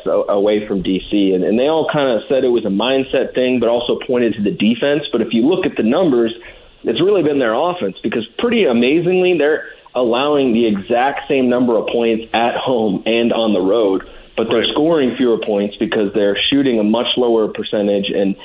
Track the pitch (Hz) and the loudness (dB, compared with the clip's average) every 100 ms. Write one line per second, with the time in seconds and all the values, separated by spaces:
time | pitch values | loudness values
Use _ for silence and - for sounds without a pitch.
0 | 92 92 - 101 104 104 104 98 87 92 | -2 -2 0 0 2 0 -2 -4 -2 -4
1 | - 104 98 92 87 110 139 160 147 156 | -2 0 2 2 2 2 2 0 0 0
2 | 135 110 - 131 131 120 107 98 117 135 | 0 0 0 0 2 0 0 -2 0 0
3 | 131 139 113 - 127 127 117 120 - 117 | 0 -2 -2 -2 0 0 2 0 0 -4
4 | - 123 117 104 101 87 104 120 143 147 | -2 0 0 0 -2 0 0 2 0 0
5 | - 113 110 113 127 185 135 - 110 147 | -2 -2 0 2 2 0 -2 -2 0 2
6 | 190 123 113 113 - - - - - - | 2 2 0 -2 -16 -20 -20 -8 -4 0
7 | 202 208 151 139 120 113 170 170 101 95 | 2 2 2 0 0 0 0 -2 -6 -6
8 | 117 117 107 - 240 233 170 117 123 160 | -6 -6 -6 -4 -2 2 2 2 2 2
9 | 170 185 180 175 143 156 - - - 120 | 2 2 2 2 2 0 -4 -18 -10 -2
10 | 127 117 143 147 135 113 117 101 95 117 | 0 0 0 2 2 2 0 0 -2 0
11 | 135 139 - 139 127 123 123 110 - 120 | 0 -4 -2 0 2 2 2 0 0 -2
12 | 117 113 - 107 120 - 160 123 107 95 | 0 -2 -2 -2 0 -2 -2 -2 0 -2
13 | - 117 117 113 113 101 92 113 101 95 | -2 0 0 0 0 0 2 2 2 0
14 | - - - - 147 127 107 - 156 165 | -4 -18 -10 -6 -2 0 0 0 0 2
15 | 127 113 123 110 110 101 101 - 110 110 | 0 0 0 0 0 -2 -2 -4 -4 -2
16 | 101 107 101 101 - 139 135 113 104 113 | -2 0 0 0 0 0 2 2 2 0
17 | 123 - 120 113 104 - 107 110 101 101 | 0 0 2 2 0 -4 -4 -2 0 0
18 | 101 - 98 98 | -2 -2 -2 -2